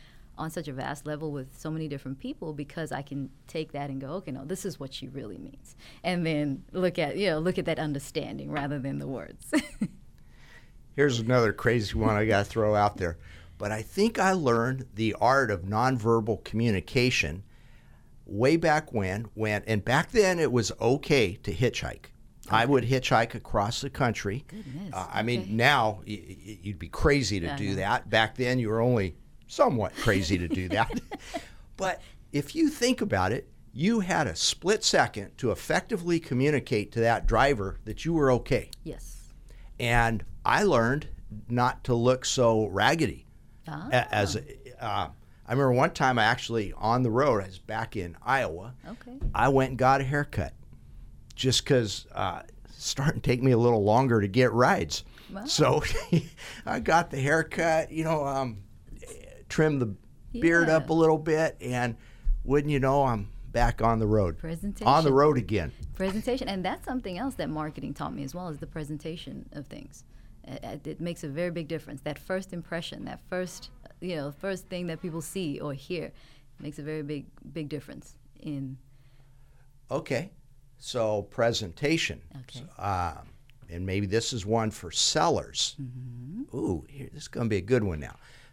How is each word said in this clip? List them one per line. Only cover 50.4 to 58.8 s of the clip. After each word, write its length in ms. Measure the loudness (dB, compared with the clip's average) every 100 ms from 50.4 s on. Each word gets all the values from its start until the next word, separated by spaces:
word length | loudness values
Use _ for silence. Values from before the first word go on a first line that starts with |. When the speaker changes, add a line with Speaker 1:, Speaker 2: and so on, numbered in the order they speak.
| -6 -8 -20 -20 -20 -18 -18 -18 -18
Speaker 2:
just 320 | -2 0 2 4
'cause, 400 | 2 2 -4 -10
uh, 260 | -6 -4 -6 -12 -20
it's 180 | -20 -10 -8
starting 340 | -2 0 0
to 100 | 0
take 120 | 4
me 80 | 6
a 60 | 6
little 260 | 6 6
longer 380 | 6 6 6 4
to 60 | 4
get 220 | 4 4
rides. 500 | 6 6 4 0 -6 -10 -18 -16
Speaker 1:
Wow. 140 | -12
Speaker 2:
So 380 | -4 2 4 4 0 -2 2 0
<laughs> 400 | 0 -8 -16 -12
I 160 | -6 -4
got 300 | 2 2 2
the 100 | -2
haircut, 720 | 2 2 0 0 2 2 0
you 120 | -4
know, 200 | -2 0 0
um, 360 | -2 -4 -6 -16 -20